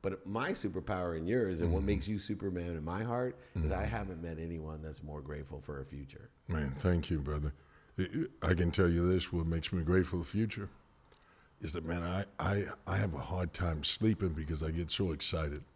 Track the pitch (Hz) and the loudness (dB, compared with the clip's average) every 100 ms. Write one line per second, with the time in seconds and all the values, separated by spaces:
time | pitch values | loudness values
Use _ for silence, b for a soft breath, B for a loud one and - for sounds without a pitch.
0 | 101 95 - 107 147 - 104 90 90 95 | -2 -4 -4 -2 -2 -2 -2 -4 -2 0
1 | 87 82 82 123 104 85 85 80 67 73 | 0 0 2 2 2 2 2 4 4 2
2 | 80 107 - 101 98 87 85 82 78 92 | 2 -2 -2 -4 -2 -2 -4 -4 -4 -2
3 | 113 120 127 - B - 78 92 104 113 | -2 0 -2 -4 B -2 0 2 0 -2
4 | 98 85 85 80 82 85 78 78 78 73 | -4 -6 -6 -6 -4 -4 -6 -8 -8 -10
5 | 76 76 69 73 69 71 69 71 67 71 | -10 -10 -8 -8 -8 -10 -8 -8 -8 -10
6 | 67 - - _ - 82 71 67 92 87 | -12 -14 -20 _ -4 -2 -2 0 2 2
7 | 76 80 69 73 73 - B B B - | 2 0 0 0 -2 -4 B B B -4
8 | 92 - - - 87 90 85 82 87 85 | -2 -2 -4 -2 2 4 4 6 6 6
9 | 87 92 - 87 82 82 - 92 80 92 | 6 4 2 0 2 0 0 0 6 6
10 | 80 90 80 101 110 - 101 - - _ | 6 0 -2 0 0 -2 -8 -12 -20 _
11 | _ B B B B _ 85 82 80 87 | _ B B B B _ -6 -6 -2 -2
12 | 85 92 101 - 92 101 95 - - 98 | 0 -2 -2 -2 0 2 0 -6 -2 0
13 | 101 71 - 92 87 - 87 78 71 - | 0 -2 -4 -2 -2 0 0 0 -2 2
14 | 110 107 95 76 76 78 80 80 82 - | 2 4 0 0 -2 -2 0 -2 -2 0
15 | 95 76 - 82 76 73 - | 0 0 0 0 -2 -4 -10